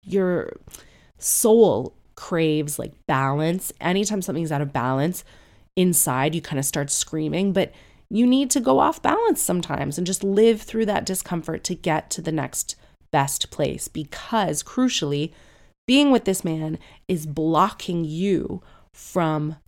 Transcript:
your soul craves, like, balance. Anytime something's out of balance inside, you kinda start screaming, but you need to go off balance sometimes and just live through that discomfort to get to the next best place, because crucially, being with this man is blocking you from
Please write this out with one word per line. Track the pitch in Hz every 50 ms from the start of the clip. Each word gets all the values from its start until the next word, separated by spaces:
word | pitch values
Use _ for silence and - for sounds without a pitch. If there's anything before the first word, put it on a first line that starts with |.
| _
your | 196 175 196 185 185 180 160 - - - - - - - - - - _ _ _ _ _ -
soul | - - - - - 220 220 233 220 180 113 104 127 - _ _ _ _ _
craves, | - - - 185 165 165 156 151 151 151 147 147 -
like, | - - - _ _
balance. | - 151 131 135 135 139 147 156 165 170 190 - - - _
Anytime | - 165 180 196 208 196 208 196 185
something's | - 160 165 165 156
out | 156 143
of | 147 143 -
balance | 135 117 127 131 135 143 165 180 - - - - - - _ _ _ _ _ _
inside, | - 180 180 170 - - 156 127 127 135 156 156
you | 170
kinda | 147 - 151 135 139
start | - - 151 143 143
screaming, | - - - - - 156 156 151 147 170 196 196 180
but | 196 180 - - - - - _ _ _ _
you | - 214 240
need | 247 254 269 277 254
to | - 285
go | 233 262 262 269
off | - 311 320 - -
balance | - - 427 466 453 339 -
sometimes | - - 180 180 165 - 147 135 143 147 143 -
and | 180
just | 175 190 - 202
live | 196 196 202 220 226 226 214 -
through | - - 220 226
that | 202 202 190 -
discomfort | - 190 185 - - 180 170 160 - 160 165 -
to | - 175
get | - - 180 156 156 - -
to | - -
the | 160 160
next | 160 151 135 131 - - - - - _ - _ _ _ _ _
best | - 147 135 135 - - - -
place, | - - 151 135 127 - -
because | - - 156 151 - - - - - 233 226 196 165 151 147 -
crucially, | - - - 254 254 247 - 165 143 143 143 147 165 - - - - _ _ - _ _ _ _
being | - 254 277 294 285
with | 262 233 -
this | - 190 185 -
man | 175 160 156 156 156 156 - - - - _ _
is | - 185 160 156
blocking | 156 147 160 156 160 165 151 185 208 - - - - 180 170 165
you | 151 151 165 190 202 190 - - - - 185 - - - _ - _ _
from | - - - - 185 170 156 156 151 151 151 156 147 _